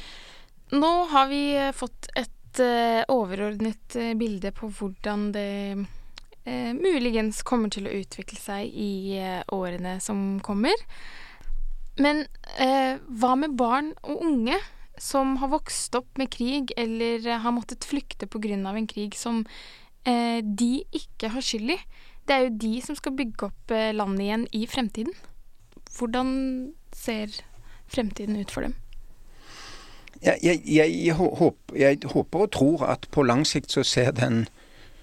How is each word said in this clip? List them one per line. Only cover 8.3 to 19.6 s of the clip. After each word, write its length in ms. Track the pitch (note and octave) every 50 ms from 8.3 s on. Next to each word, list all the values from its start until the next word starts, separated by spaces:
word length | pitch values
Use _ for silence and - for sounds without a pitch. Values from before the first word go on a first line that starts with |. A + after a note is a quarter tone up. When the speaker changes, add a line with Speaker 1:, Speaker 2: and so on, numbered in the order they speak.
| G#3+ -
Speaker 1:
seg 340 | - - G3+ G3+ G#3 - -
i, 440 | - G#3 G3+ G3 F#3+ F#3+ G3 G3 F#3+
eh, 260 | F#3+ F#3 F#3 F3+ - -
årene 500 | G3+ F#3+ F#3 F3 F3 F3+ F3+ F#3 F#3 F#3+
som 380 | - - G#3 G3 G3 G3 G3 G3
kommer. 340 | - - G3+ G3+ A3+ D4+ G#4 A4+ - - - - - - - - - - - - - - - - - - - - - - - -
Men, 280 | C#4 D4 G3 - C#4 - - - - - - -
eh, 400 | B3+ C4 C4+ C4+ C4 C4 C4 C4+ - D#4
hva 280 | B3 G#3+ B3 B3+ B3+ C4+
med 200 | D4+ D#4 C4+ A#3+
barn 360 | B3 A#3 B3 C#4 D4 D#4 - - -
og 180 | - D4 -
unge 360 | E4+ E4 D4 A#3+ A3 B3 D#4+ G4 - - - - - - - -
som 380 | - - - C#4 C4+ C4+ C4+ C4
har 120 | C#4 C4
vokst 460 | D4 D4+ - - - - - - -
opp 220 | B3+ B3 - - C4+
med 140 | C4+ B3+
krig 400 | - - A#3+ B3 C4+ D4 C4 A#3+ - -
eller, 500 | A#3 A3+ A3+ A3+ A#3 A#3 A#3 A3+ A3+ A#3+
eh, 100 | A#3 A3+
har 140 | A3 A#3+
måttet 340 | A#3+ A#3+ A3 - - - -
flykte 420 | - C#4+ C#4 - - - - G3+ G3
på 140 | - A3
grunn 240 | G#3+ G#3 G3+ G3 F#3+
av 100 | F#3+ G3
en 120 | A3 A3 G#3+
krig 260 | - G#3 G#3 G3+ -
som, 300 | - - A#3+ A#3 A3+ A3 - - -